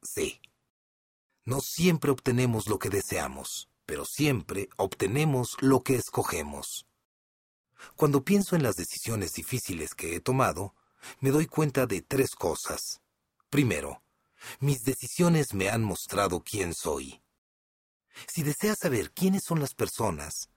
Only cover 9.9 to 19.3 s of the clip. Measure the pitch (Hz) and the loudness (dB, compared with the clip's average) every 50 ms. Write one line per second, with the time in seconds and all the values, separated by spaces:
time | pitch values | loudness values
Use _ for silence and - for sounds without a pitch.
9.9 | - - - 82 85 87 - - 127 131 123 92 78 87 101 95 - _ _ _ | -8 -8 -6 -6 -6 -4 -2 0 2 2 2 2 0 -2 -6 -8 -10 _ _ _
10.9 | _ _ - - - - 131 135 135 156 165 - - - 156 143 - 139 127 123 | _ _ -18 -18 -10 -2 0 2 4 4 2 2 2 2 2 2 2 2 2 2
11.9 | 98 85 - _ - 87 80 - - - - 85 73 - - - - - - - | 0 -4 -4 _ 0 2 2 0 -2 -2 -2 -2 -2 -2 -4 -6 -6 -6 -6 -8
12.9 | - - _ _ _ _ _ _ _ _ _ _ - 143 143 110 85 73 71 71 | -10 -12 _ _ _ _ _ _ _ _ _ _ 2 2 4 4 0 -2 -4 -6
13.9 | 67 - _ _ _ _ _ _ _ _ - - - - 135 143 139 123 - 135 | -10 -12 _ _ _ _ _ _ _ _ -18 -16 -8 -2 -2 0 0 0 0 -2
14.9 | 127 - - - - - 175 170 170 156 135 - 104 95 92 98 113 117 110 104 | -2 -2 -6 -6 0 2 4 6 6 4 2 0 0 0 0 2 2 2 0 0
15.9 | 85 - - - - 98 101 90 87 82 - - - 104 90 85 80 - - 82 | -2 -4 -6 -4 0 0 2 2 0 -2 -4 -4 -4 -2 -2 -2 -4 -4 -2 -2
16.9 | 73 69 67 67 - - _ _ _ _ _ _ _ _ _ _ _ _ _ _ | -2 -2 -6 -10 -14 -20 _ _ _ _ _ _ _ _ _ _ _ _ _ _
17.9 | _ _ _ _ _ - - - - 170 139 147 147 - 208 214 214 - - 165 | _ _ _ _ _ -18 -14 -8 -6 -2 -2 -2 -2 0 0 0 0 0 0 0
18.9 | 131 104 85 - - - 180 190 | 2 0 0 -2 -2 2 2 4